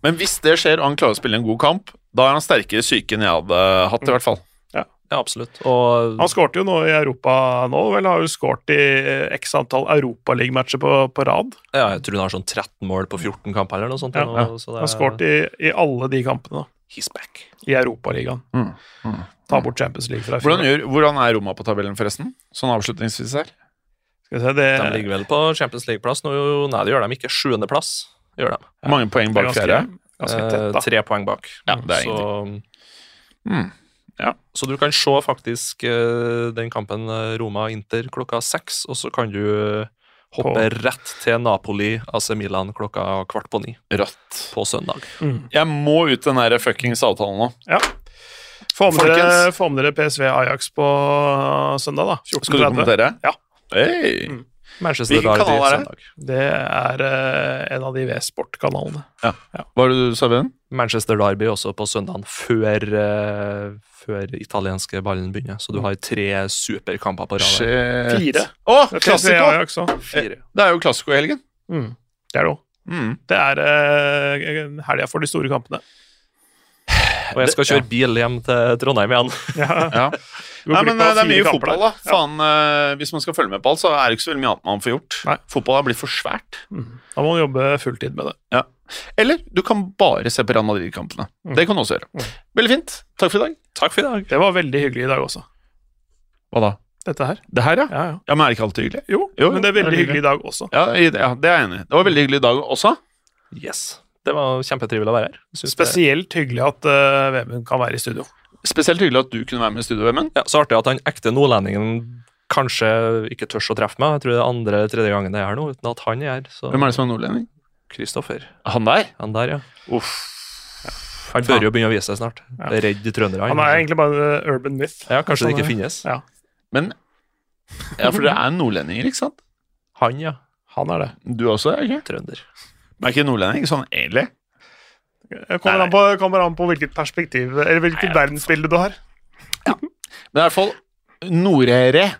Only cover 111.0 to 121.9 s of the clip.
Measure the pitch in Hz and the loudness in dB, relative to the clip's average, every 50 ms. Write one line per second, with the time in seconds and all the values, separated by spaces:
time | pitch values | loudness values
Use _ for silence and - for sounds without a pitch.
111 | - 151 - - - 113 117 131 143 139 120 107 98 98 101 101 107 110 113 117 | -2 -6 -6 -2 -2 0 2 4 4 4 4 4 2 0 -2 -2 -2 -2 -4 -4
112 | 117 117 123 120 - _ _ _ _ _ - - 135 123 - - 113 110 110 113 | -6 -10 -16 -20 -20 _ _ _ _ _ 0 0 0 0 0 0 2 2 2 2
113 | 113 113 113 113 107 110 - - - - - 107 - - 113 104 110 104 - - | 2 0 0 -2 -2 -6 -8 -10 -10 -8 -6 -6 -4 -4 -2 0 -2 -2 0 -2
114 | 131 151 151 147 - 131 120 120 120 123 123 120 117 107 101 104 104 107 107 113 | 0 0 0 0 0 0 0 2 2 0 0 -2 -2 0 0 0 0 0 0 0
115 | 110 107 101 101 98 92 95 104 98 95 101 123 151 151 131 _ - 120 117 - | 0 0 0 0 -2 -2 -4 -4 -4 -4 -4 -4 -6 -8 -8 _ -8 -8 -8 -6
116 | - - 113 120 143 147 131 131 135 - - - - 131 127 131 143 135 123 127 | -4 -4 -4 -4 -4 -6 -6 -6 -8 -12 -18 -12 -10 -2 2 2 2 2 2 0
117 | 131 123 117 113 - - - 240 233 - _ _ _ _ _ _ _ _ - - | 0 -2 -2 -4 -4 -4 -4 -4 -6 -6 _ _ _ _ _ _ _ _ -12 -12
118 | 113 - - - 143 - - - - - _ _ _ - 101 120 110 110 131 196 | -10 -8 -6 -8 -6 -6 -10 -12 -12 -18 _ _ _ -4 -2 0 4 4 4 4
119 | 226 - _ _ - 110 107 110 120 131 151 143 135 - _ - - - - 120 | 2 0 _ _ -10 -6 -2 -2 -2 -2 -2 -6 -8 -12 _ -20 -10 -4 -4 -4
120 | - - - - - - - - - - - - - - - - - - - - | -2 -4 -10 -10 -12 -14 -16 -18 -18 -18 -18 -20 -20 -20 -20 -14 -14 -14 -12 -12
121 | - - - - - - - 123 123 120 135 117 101 107 110 120 113 110 | -14 -16 -16 -16 -16 -6 -4 -4 0 2 2 4 4 2 2 2 2 2